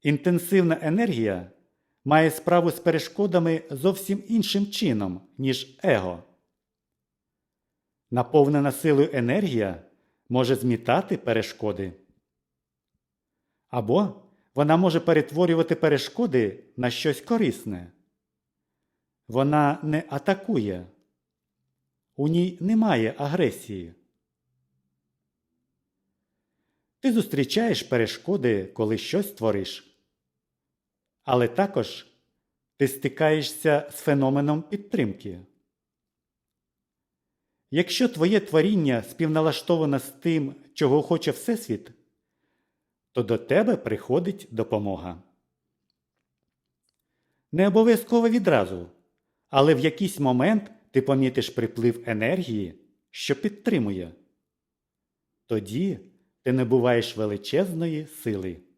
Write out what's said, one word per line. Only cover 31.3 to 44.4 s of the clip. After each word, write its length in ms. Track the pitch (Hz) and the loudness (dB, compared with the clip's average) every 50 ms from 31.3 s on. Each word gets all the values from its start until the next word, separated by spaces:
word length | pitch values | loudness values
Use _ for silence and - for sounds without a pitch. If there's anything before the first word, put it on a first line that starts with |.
| 131 123 120 113 | 2 2 2 2
також 600 | - - 196 196 196 143 113 - - - - _ _ _ _ _ _ _ _ _ _ _ _ _ _ _ | 0 -2 -2 -2 0 -4 -4 -4 -8 -16 -20 _ _ _ _ _ _ _ _ _ _ _ _ _ _ _
ти 100 | 143 131 | -2 -2
стикаєшся 1040 | 135 - - 143 143 - 160 156 156 156 143 - - - - 160 147 143 147 - | -2 -4 -6 -6 -2 0 2 2 2 2 -2 -6 -10 -2 0 2 2 2 0 -4
з 40 | - | -16
феноменом 640 | - - - 143 139 135 131 139 143 143 147 151 156 | -6 -2 0 2 2 2 2 2 0 0 0 -2 -2
підтримки. 800 | 165 - 208 202 202 - - 202 135 104 95 - - 104 92 90 92 _ _ _ _ _ _ _ _ _ _ _ _ _ _ _ _ _ _ _ _ _ _ _ _ _ _ _ _ _ _ _ _ _ _ _ _ _ _ _ _ _ _ _ _ _ | -4 -6 -10 -10 -8 -6 -4 -2 -2 -2 -4 -10 -12 -14 -14 -14 -18 _ _ _ _ _ _ _ _ _ _ _ _ _ _ _ _ _ _ _ _ _ _ _ _ _ _ _ _ _ _ _ _ _ _ _ _ _ _ _ _ _ _ _ _ _
Якщо 380 | - 156 175 262 - - 262 240 | 0 0 0 0 0 0 0 0
твоє 300 | - 151 160 180 214 208 | 2 0 2 2 2 2
творіння 640 | 202 - 156 160 156 196 214 190 160 139 127 117 107 | 0 2 2 4 4 4 2 2 2 2 0 0 -2
співналаштоване 960 | - - - 165 156 156 156 156 160 143 - - - 175 160 160 143 139 135 | -6 -6 -4 -2 0 0 2 2 0 0 -2 0 0 0 2 2 0 0 -2
з 100 | - - | -4 -6
тим, 460 | - - - 170 165 160 143 135 139 - - _ _ | -18 -6 -2 0 0 0 -2 -4 -8 -14 -20 _ _
чого 280 | - 156 135 131 151 | 0 2 4 4 2
хоче 300 | 151 - 170 160 - 151 | 2 2 -2 -2 0 -4
Всесвіт, 600 | 143 - - - 233 214 - - 113 98 - - - _ _ _ _ _ _ _ _ _ _ _ _ _ _ _ _ _ _ _ _ _ _ _ | -6 -4 -4 -4 -4 -4 -4 -6 -8 -8 -8 -16 -20 _ _ _ _ _ _ _ _ _ _ _ _ _ _ _ _ _ _ _ _ _ _ _
то 120 | _ 127 120 | _ -4 0
до 140 | 101 190 - | 0 0 -2
тебе 400 | - - 135 180 220 220 220 - | 0 2 2 2 4 2 0 -2
приходить 680 | - - 110 104 - - 123 160 180 190 196 - | -2 -6 -6 -6 -2 -2 -2 0 0 -2 -6 -8